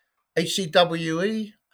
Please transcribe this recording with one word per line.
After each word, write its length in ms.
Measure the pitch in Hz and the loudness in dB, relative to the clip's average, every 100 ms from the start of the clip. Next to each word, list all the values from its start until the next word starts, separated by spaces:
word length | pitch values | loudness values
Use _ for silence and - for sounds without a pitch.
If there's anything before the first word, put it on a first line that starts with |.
| _ _ _ - | _ _ _ -4
H 180 | 170 - | -2 -2
C 100 | 180 | 2
W 560 | 185 170 165 165 165 | 4 4 0 -2 -2
E 300 | 202 220 214 _ _ | -2 -4 -8 _ _